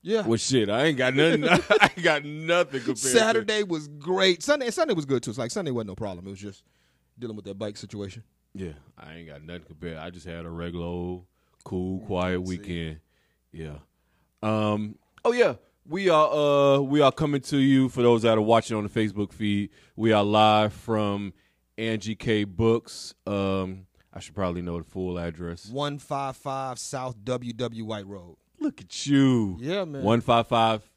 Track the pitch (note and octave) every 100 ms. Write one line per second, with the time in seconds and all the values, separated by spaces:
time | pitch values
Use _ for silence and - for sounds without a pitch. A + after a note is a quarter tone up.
0 | E3 A3 F3+ A#2 - C3 G2+ A2 D3+ C3+
1 | B2+ C3+ D#3+ - D#3 F3 - G#3 G#3 -
2 | E3+ D3+ D3 D3+ D#3+ E3+ F3 C3+ A#2+ A#2+
3 | C3 A3+ A3 A3+ G#3+ G#3+ G#3 D#3+ D3 D3
4 | D3+ F#3 F#3+ F3 - D4 A#3+ - D#4+ F3+
5 | C#3 B2+ B2 A2+ A#2+ G#3+ E3 A#2+ G#2+ F#2
6 | G#2+ F2 F#2+ F#2+ G2+ F#2+ _ _ _ _
7 | _ _ A#2 G#2+ G2 G2 G#2+ G#2 G2+ G2+
8 | G2+ F#2 - _ _ G2 F2+ D2 _ _
9 | D2+ E2 E2 C#2+ D#2 F2 E2 D#2 F2 D#2+
10 | E2 F2 D#2+ E2 E2+ E2 F2 F2 E2+ F2
11 | F2 F2+ F2+ _ _ _ - F#2 F#2 F#2+
12 | - F#2 F2+ F2+ F#2 F2+ - E2+ E2 D#2+
13 | _ _ _ _ _ D#2+ D#2+ D2+ _ _
14 | _ _ _ _ G#2+ A2 G#2+ G#2 G#2+ -
15 | _ _ A#3+ B3 G#3 A#2 _ _ - E3+
16 | F#3+ D#3 D3+ D3+ D3 C#3+ C#3 C#3 C3+ D3
17 | C#3 - D#3 C#3+ - C#3+ C3+ C3+ C3 B2+
18 | A#2+ A#2 A2+ A2 G#2+ A2+ - A2+ G#2 A#2+
19 | G#2+ G2 G#2 - G#2+ G2+ G#2 _ _ -
20 | A2 G#2+ G2+ G#2+ G#2+ G#2+ G#2+ - - A2
21 | G#2 G2+ G2+ - _ _ _ - A2+ A2
22 | G2+ G#2+ - G#2+ G2+ F2 A2+ A2+ - -
23 | - - - G2+ G2 F#2+ F#2+ F#2+ F#2 _
24 | _ - - D#2+ F#2 F2 F2 E2+ E2 G2
25 | F#2 F2+ E2+ D#2+ E2+ E2+ G2+ B2+ D3 C#3+
26 | - C#3+ C#3 C3 C#3+ C3+ C3+ A#2+ - C3+
27 | B2+ A2+ G#2 B2 A#2+ A2+ A#2+ A2+ A2 G#2+
28 | G2 G2 F2 - _ _ D4+ - F#2 -
29 | C#3 C#3 C3+ B2 G#2 F2+ B2+ G3 F3 C#3
30 | G2+ A#2 A#2+ A#2 A2+ A#2 A2+ A2 _